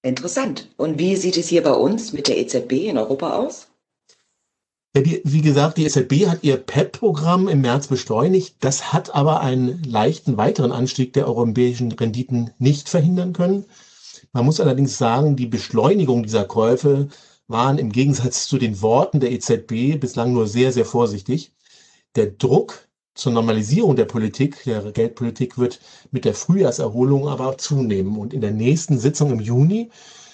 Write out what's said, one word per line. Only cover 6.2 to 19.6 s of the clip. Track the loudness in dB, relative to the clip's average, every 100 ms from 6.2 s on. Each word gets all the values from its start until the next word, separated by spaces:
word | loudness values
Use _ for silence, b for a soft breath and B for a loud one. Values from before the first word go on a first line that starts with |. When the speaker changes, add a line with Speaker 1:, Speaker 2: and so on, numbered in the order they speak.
| 2
Speaker 2:
hat | 2
ihr | 0 0
pep-Programm | 0 -2 -2 0 0 0 2 2 2
im | 2
März | 2 0 -2
beschleunigt. | -4 -2 0 2 2 0 _
Das | -2 -2 -2
hat | -4 -2
aber | 0 2 2
einen | 0 0 -2 -4
leichten | -4 0 0 0 -2 0
weiteren | 0 2 -2
Anstieg | 0 -4 -2 -2
der | 0 -2
europäischen | 0 0 2 0 0 -4
Renditen | -2 -4 -4 -4 -4 -4 _
nicht | 0 0 0
verhindern | 0 2 0 -2
können. | -2 0 0 -4 B B B B B B
Man | 0 2
muss | 2
allerdings | 2 2 0 0
sagen, | 0 2 2 0
die | -2
Beschleunigung | -4 -2 0 2 2 2 0
dieser | 0 -2
Käufe | -2 0 2 2 2 2 -2 B B B _
waren | -2 0 0
im | -2
Gegensatz | 0 2 2 -2 -4 -4
zu | -2
den | -2 0
Worten | 2 2 2 0
der | 0
E | -4
Z | -2 -2